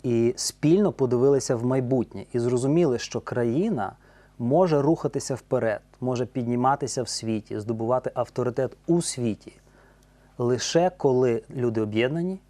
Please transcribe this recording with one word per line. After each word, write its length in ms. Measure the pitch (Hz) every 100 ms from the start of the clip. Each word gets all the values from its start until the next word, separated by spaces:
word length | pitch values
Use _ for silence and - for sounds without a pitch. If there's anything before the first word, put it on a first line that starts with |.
і 300 | 127 117 117 -
спільно 540 | - - 147 180 196
подивилися 640 | - 127 120 135 139 - 123
в 100 | 123
майбутнє 600 | 131 123 131 110 98 -
і 60 | 120
зрозуміли, 600 | 120 123 135 160 165 117
що 220 | - 113
країна 720 | - 120 117 127 214 156 95 - - - _ -
може 420 | 120 151 185 147
рухатися 540 | 143 165 139 139 - 127
вперед, 460 | _ 131 113 104 _ _
може 240 | 127 123 123
підніматися 800 | 135 120 120 131 143 131 -
в 60 | 117
світі, 500 | - 110 110 - 107
здобувати 520 | 104 113 117 127 123
авторитет 640 | - 117 - 123 120 127 - -
у 140 | 175
світі, 520 | - - 120 101 - - _ _ _ _ _ _ _ -
лише 540 | 120 123 - 165 180 180
коли 460 | 143 127 127 113 - 139
люди 260 | 120 113
об'єднані 580 | 107 107 123 160 180 190